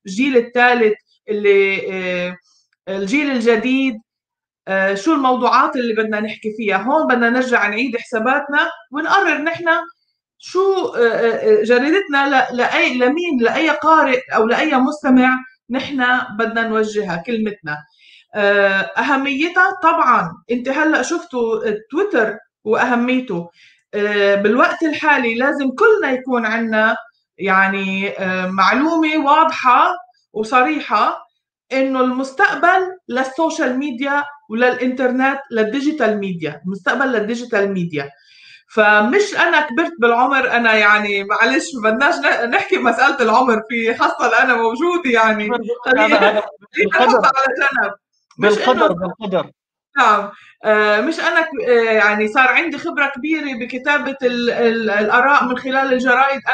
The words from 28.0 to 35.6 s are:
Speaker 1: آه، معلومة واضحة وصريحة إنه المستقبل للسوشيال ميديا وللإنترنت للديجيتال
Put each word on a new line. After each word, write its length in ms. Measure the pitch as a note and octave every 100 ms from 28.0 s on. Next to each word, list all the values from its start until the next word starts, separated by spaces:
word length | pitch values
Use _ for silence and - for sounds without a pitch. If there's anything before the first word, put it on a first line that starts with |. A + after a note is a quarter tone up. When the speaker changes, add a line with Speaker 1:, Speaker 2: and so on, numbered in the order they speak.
| G3 -
Speaker 1:
آه، 280 | F#3+ F#3 F#3
معلومة 680 | F#3+ F#3+ A#3+ D#4 E4 D#4 D#4 C#4
واضحة 720 | D#4 - - C4 C4 F4 F4+ - _ _
وصريحة 920 | - G#3+ B3+ C#4 D4 - G#3+ C4 E4+ - _ _ _ -
إنه 280 | C4+ C4+ C4
المستقبل 960 | B3+ B3+ C4+ - G4+ C#4 E4+ F#4+ F#4 - -
للسوشيال 720 | A#3+ C4 - D#4+ D#4 C4+ B3+
ميديا 460 | D4 A#3 C#4 C#4+ C#4+ - -
وللإنترنت 880 | A3 B3 B3 B3+ B3+ B3 B3+ C4+ C#4 -
للديجيتال 680 | A3+